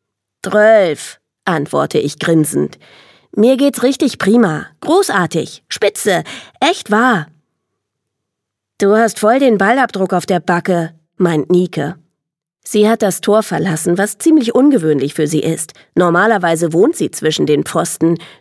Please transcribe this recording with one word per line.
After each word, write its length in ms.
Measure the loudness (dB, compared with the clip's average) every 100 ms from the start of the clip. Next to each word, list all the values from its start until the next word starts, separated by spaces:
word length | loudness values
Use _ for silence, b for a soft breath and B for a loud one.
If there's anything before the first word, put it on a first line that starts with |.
| _ _ _ _
„Zwölf“, 800 | -2 4 6 6 2 -4 -10 -20 _ _
antworte 540 | -4 -4 -4 -4 -2 -4
ich 200 | -4 -6
grinsend. 640 | 0 0 0 -2 -6 -8 b b b b b 0
„Mir 220 | 2 4
geht's 260 | 0 0
richtig 360 | -2 0 -4 -2
prima, 480 | 0 2 2 -2 -10 _
großartig, 840 | -2 0 0 -2 -2 -4 -8 -12 _
spitze, 560 | -4 -4 -2 -2 -2 -4 B B B
echt 300 | -2 -2 -2
wahr.“ 360 | 2 2 0 -4 _ _ _ _ _ _ _ _ _ _ _ _ _ _ -2
„Du 180 | 2 2
hast 240 | 2 0
voll 200 | 2 4
den 180 | 2 2
Ballabdruck 560 | 2 0 -2 -2 -2
auf 120 | -2 -2
der 140 | -2
Backe“, 540 | 0 -2 0 -2 -4 -10 _ -2
meint 340 | 0 0 2
Nike. 440 | 0 0 -4 -8 -10 _ _ _ _ _ _
Sie 240 | -4 2 2
hat 140 | 2
das 180 | -2 -2
Tor 240 | 0 0
verlassen, 540 | 0 -4 -4 -4 -2 -2
was 200 | -2 -2
ziemlich 380 | 2 2 2 2
ungewöhnlich 580 | 4 2 2 0 -2
für 140 | -2 -2
sie 140 | -2
ist. 320 | -2 -6 -8 b b 0
Normalerweise 760 | 2 2 2 0 0 0 0
wohnt 240 | 2 2 0
sie 160 | -6
zwischen 360 | -4 -4 -2 0
den 180 | 0 0
Pfosten, 500 | -4 -4 -2 -2 -2 B B